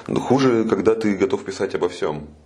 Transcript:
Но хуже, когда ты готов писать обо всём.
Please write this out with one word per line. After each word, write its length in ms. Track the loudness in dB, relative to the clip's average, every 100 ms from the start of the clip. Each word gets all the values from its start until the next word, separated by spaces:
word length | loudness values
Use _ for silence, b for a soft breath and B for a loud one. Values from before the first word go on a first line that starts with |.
| -6
Но 120 | -4
хуже, 460 | 0 2 4 2 2
когда 280 | 2 2 2
ты 200 | 0 0
готов 280 | 0 0
писать 320 | -6 -6 -4 -2
обо 120 | -4
всём. 400 | -2 -4 -4 -10 -18